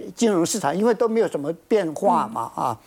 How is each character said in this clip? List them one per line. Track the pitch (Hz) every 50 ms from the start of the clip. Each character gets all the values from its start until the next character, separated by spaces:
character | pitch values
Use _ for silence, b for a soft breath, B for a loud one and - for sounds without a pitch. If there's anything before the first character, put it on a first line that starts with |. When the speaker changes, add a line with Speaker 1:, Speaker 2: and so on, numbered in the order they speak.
| - - -
Speaker 1:
金 | - 233 220
融 | 202 165 170
市 | - - 208
场， | 143 139 151
因 | 185 214
为 | 240 220
都 | - 247 226
没 | 220 226
有 | 202
什 | 151 - 151
么 | 143 151 170 - _
变 | - - 208 185 160 147
化 | - - 185 175 160 135 120
嘛， | 117 120 113 117 -
Speaker 2:
嗯。 | - 151
Speaker 1:
啊。 | 131 113 - B